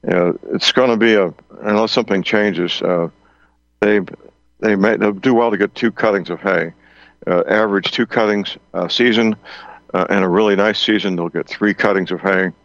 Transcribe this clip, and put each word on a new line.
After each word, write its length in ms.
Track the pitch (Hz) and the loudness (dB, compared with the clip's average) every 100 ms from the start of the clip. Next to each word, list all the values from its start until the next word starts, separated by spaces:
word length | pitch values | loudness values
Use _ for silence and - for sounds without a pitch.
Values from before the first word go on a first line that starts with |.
| - | 0
Uh, 260 | 90 87 - - | 0 0 -2 -6
it's 200 | - - | -2 0
gonna 240 | - 127 113 | 2 2 2
be 200 | 113 107 | 4 4
a, 180 | 90 - _ - | 2 -4 _ -10
unless 300 | 107 104 113 | -2 0 0
something 300 | - 113 98 | -2 0 -2
changes, 640 | 90 104 104 85 87 - | 0 0 0 0 -4 -2
uh, 260 | 87 87 85 _ _ _ _ _ _ _ | -2 0 -2 _ _ _ _ _ _ _
they, 200 | 104 104 90 - - _ _ _ | 0 2 -2 -14 -20 _ _ _
they 160 | 110 101 | -2 2
may, 200 | 101 101 | 2 2
they'll 140 | 104 | 0
do 220 | 98 131 | 0 2
well 160 | 120 117 | 2 2
to 80 | 104 | 0
get 160 | 101 | -2
two 180 | - 117 | -2 -4
cuttings 380 | - 110 98 85 | 0 0 0 -4
of 120 | 87 | -6
hay. 300 | 98 90 82 - _ - - _ - | -2 -2 -2 -10 _ -20 -20 _ -2
Uh, 160 | 90 - | 0 2
average 440 | 107 110 98 87 | 0 2 0 -2
two 140 | - 113 | -4 -2
cuttings 520 | - 107 104 98 - _ | 0 0 0 -4 -10 _
a 140 | 92 87 | -6 -4
season, 460 | - 120 113 113 110 - - - - _ 95 | 0 2 2 0 -2 -10 -20 -20 -20 _ -4
uh, 100 | 92 | 0
and 120 | 101 | 0
a 60 | 92 | 2
really 260 | 90 107 98 | 2 2 4
nice 240 | 107 101 | 2 0
season, 360 | - 107 98 90 | 0 0 0 -4
they'll 140 | 85 | -4
get 180 | 85 - | -6 -8
three 260 | - 104 | -2 -2
cuttings 380 | 95 107 95 92 | 0 2 2 0
of 100 | 90 | -2
hay. 300 | 98 95 92 - | 0 0 0 -4